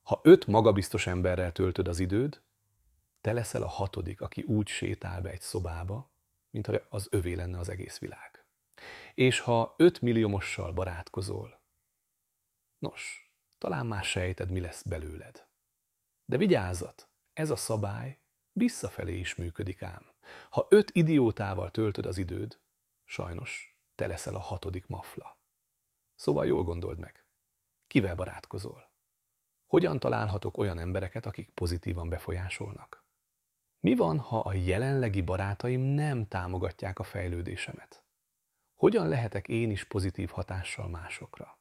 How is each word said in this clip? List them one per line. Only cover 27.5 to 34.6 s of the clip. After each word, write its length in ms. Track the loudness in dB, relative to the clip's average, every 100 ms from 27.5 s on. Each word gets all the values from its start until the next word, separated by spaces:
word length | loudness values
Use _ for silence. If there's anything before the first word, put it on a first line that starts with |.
| _ _ _ _
kivel 280 | 2 2 -4
barátkozol? 760 | -6 -8 -12 -10 -10 -14 _ _ _ _ _ _ _ _ _
Hogyan 340 | 4 4 2
találhatok 580 | 0 0 0 -2 -4 -2
olyan 220 | -2 -2
embereket, 460 | -2 -2 -4 -6 -8
akik 240 | -10 -12
pozitívan 600 | -6 -4 -2 -4 -4 -4
befolyásolnak? 960 | -6 -4 -6 -6 -8 -10 -12 -16 -20 _ _ _ _ _ _ _ _
Mi 160 | 4 4
van, 240 | 4 2
ha 200 | 0 -2
a 140 | 0
jelenlegi 680 | 0